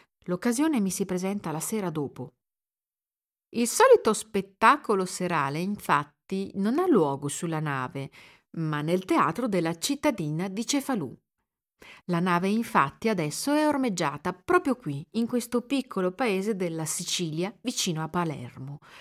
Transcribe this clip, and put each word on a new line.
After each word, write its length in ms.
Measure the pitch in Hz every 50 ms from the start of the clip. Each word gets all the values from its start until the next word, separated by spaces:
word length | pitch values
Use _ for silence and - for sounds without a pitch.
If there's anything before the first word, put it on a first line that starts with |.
| - _ _ _ -
L'occasione 560 | - 180 180 - 240 240 240 302 320 302 240
mi 100 | 196 190
si 140 | 175 - 196
presenta 460 | 185 185 180 180 190 202 208 - 170
la 100 | 147 160
sera 300 | 160 - 220 220 196 175
dopo. 420 | 156 151 143 123 - - 127 - _ _ _ _ _ _ _ _ _ _ _ _ _ _ _ _ _ _ _ _ _ _ _ _
Il 180 | - 226 240 226
solito 440 | - - 440 539 494 - - 226 214
spettacolo 920 | - - - - 202 190 - _ - - 226 269 294 - - 214 196 185
serale, 540 | 185 - - 185 175 175 156 143 139 143 156
infatti, 920 | 180 196 208 202 - - 170 143 147 - _ _ _ - 190 190 196 - -
non 240 | 190 196 208 247 311
ha 80 | 370
luogo 420 | 370 302 202 160 139 139 139 143 143
sulla 320 | - - - 170 160 156
nave, 500 | 156 151 139 131 127 127 - 135 135 139 _ - - - - _ _ _ -
ma 260 | 170 160 156 151 147 147
nel 220 | 156 175 185 180
teatro 440 | - 330 302 160 143 175 - 240 247
della 300 | 196 180 165 165 170 165
cittadina 680 | - - 285 277 - 302 - - 165 147 151 160 185 202
di 180 | 185 208 233
Cefalù. 500 | - - 285 269 - 269 208 151 117 - - _ _ _ _ _ _ _ _ _ _ _ _ - - - - -
La 140 | - 175 170
nave, 280 | 180 185 175 175 180 190
infatti, 600 | 208 226 226 - - 196 139 143 - - - 226
adesso 440 | 220 180 156 151 151 - - 277 294
è 140 | 302 302
ormeggiata 680 | 302 294 277 262 247 190 170 170 143 143 147 - 180 180
proprio 440 | - - - 359 359 359 285 247
qui, 300 | - - 151 143 139 160 _ -
in 140 | 220 240
questo 360 | 226 240 240 226 - - 240 233
piccolo 500 | - 277 269 262 - - 190 185 180 180
paese 440 | - 269 233 190 190 190 214 226
della 280 | 185 185 170 165 160 160
Sicilia, 720 | 151 - - 175 - - - 180 156 151 160 175 196 - _ -
vicino 400 | 247 240 - - 196 160 156 160
a 60 | 160
Palermo. 720 | 160 180 175 160 143 139 123 120 - - 131 139 143 - _ - - -